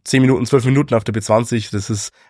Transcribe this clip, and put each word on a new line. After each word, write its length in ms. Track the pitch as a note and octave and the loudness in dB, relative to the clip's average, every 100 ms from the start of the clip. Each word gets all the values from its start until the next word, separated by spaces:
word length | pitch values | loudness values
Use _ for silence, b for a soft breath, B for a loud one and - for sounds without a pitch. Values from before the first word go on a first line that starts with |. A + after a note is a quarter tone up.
zehn 180 | - C3 | -2 2
Minuten, 240 | C3 C3 A#2+ | 4 2 2
zwölf 200 | C#3 B2+ | 2 2
Minuten 280 | C3+ D3 | 2 2
auf 120 | A#2 A2+ | 0 -2
der 80 | |
B 80 | A2 | -4
zwanzig, 480 | - A2 A#2 A#2 - | 0 0 2 -4 -4
das 200 | G#2 G2 | -8 -6
ist, 220 | G#2 - b | -6 -8 b